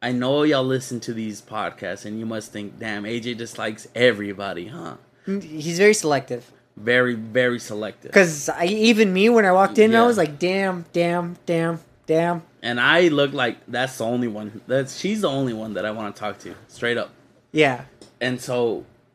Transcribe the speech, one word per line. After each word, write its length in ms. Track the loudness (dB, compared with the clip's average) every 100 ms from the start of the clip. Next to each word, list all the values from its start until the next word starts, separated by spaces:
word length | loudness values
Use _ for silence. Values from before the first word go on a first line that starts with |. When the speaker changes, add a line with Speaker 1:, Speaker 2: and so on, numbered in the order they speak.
Speaker 1:
I 100 | -4
know 300 | -2 0 2
y'all 220 | 4 2
listen 360 | 2 -2 -4 -8
to 120 | -6
these 260 | -6 -8 -10
podcasts 640 | -10 -8 -6 -8 -10 -10
and 140 | -10 -10
you 80 | -8
must 260 | -8 -10
think, 260 | -12 -12 -12
"Damn, 280 | -10 -8 -6
A 140 | -6
J 140 | -6
just 240 | -8 -10 -8
likes 280 | -8 -10 -10
everybody, 720 | 2 2 2 -4 -8 -8 -8 -12
huh?" 260 | -12 -14 -16 _ _ -8
Speaker 2:
N-, 140 | -8
he's 380 | -8 -10 -6 4
very 160 | 4
selective. 560 | 4 2 0 -2 -10 -12 _ _ -8
Speaker 1:
Very, 380 | 0 2 2
very 460 | -2 -4 0 0 -2
selective. 500 | -6 -8 -10 -12 2
Speaker 2:
'Cause 360 | 6 6 2 -6
I, 160 | -2 -2
even 460 | 4 4 6 4
me, 160 | 4 4
when 160 | 6
I 80 | 6
walked 260 | 6 4 6
in, 120 | 6
I 80 | 6
Speaker 1:
Yeah. 60 | 4
Speaker 2:
was 100 | 4
like, 200 | 0 0
"Damn, 460 | -2 0 -2 -4 -4
damn, 440 | 0 0 0 -4 -6 -2
damn, 320 | 0 0 -4 -10 _ -2
damn." 360 | 0 2 -2 -8 _
Speaker 1:
And 180 | -4 2
I 280 | 4 6 4
look 240 | 4 0
like 260 | 0 -4 -4 -8
that's 300 | -6 -4 -4
the 60 |
only 220 | -2 -2 -2
one. 320 | -4 -10 -12 -4
That's, 320 | -2 -2 -6
she's 220 | -4 -2
the 80 | -2
only 240 | 0 -2
one 220 | -4 -6
that 100 | -6 -6
I 40 |
wanna 200 | -6 -8
talk 260 | -8 -10 -10
to, 140 | -14 -18 -20
straight 300 | -8 -4 -4
up. 120 | -6 _ _ _ _
Speaker 2:
Yeah. 300 | 2 2 2 -8 _ -20 -6
Speaker 1:
And 200 | -4 -4
so, 440 | -4 -2 0 -2 -8 _ _